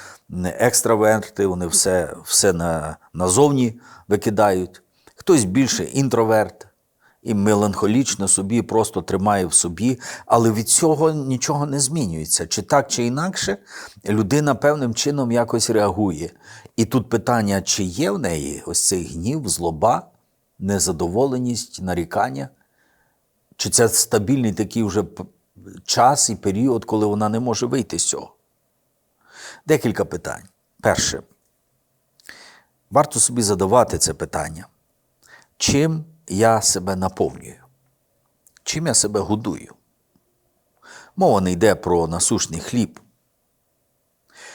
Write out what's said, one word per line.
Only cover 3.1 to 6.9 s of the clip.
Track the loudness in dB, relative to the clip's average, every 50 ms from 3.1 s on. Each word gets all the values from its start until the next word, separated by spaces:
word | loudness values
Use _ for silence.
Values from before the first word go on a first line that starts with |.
| -6
назовні | -2 0 2 4 4 4 4 4 2 0 0 -2 -6 -18 -20 -20 -12 -4
викидають. | -2 -2 0 0 0 2 4 4 4 4 0 -2 -6 -10 -18 _ _ _ _ _ -20 _
Хтось | -6 2 4 4 4 4
більше | 2 2 0 2 2 0 -2 -4
інтроверт | -4 -2 -2 0 2 2 2 4 4 4 4 2 0 -4 -16 -20 -20 _ _ _ _